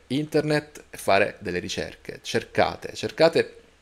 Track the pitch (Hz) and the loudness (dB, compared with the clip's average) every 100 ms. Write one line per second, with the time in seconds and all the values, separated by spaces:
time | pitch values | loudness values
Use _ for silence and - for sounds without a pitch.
0 | _ 135 151 151 151 151 151 - - - | _ -4 0 0 2 -2 -2 -14 -20 -6
1 | - 98 101 - 95 87 95 - 78 - | 2 4 2 -2 -6 -6 -4 -6 -8 -10
2 | - - - 113 - - 82 85 - - | -16 -14 -6 -4 -2 0 0 0 -10 -8
3 | 107 - 160 151 - - - _ | -8 4 4 6 0 -6 -20 _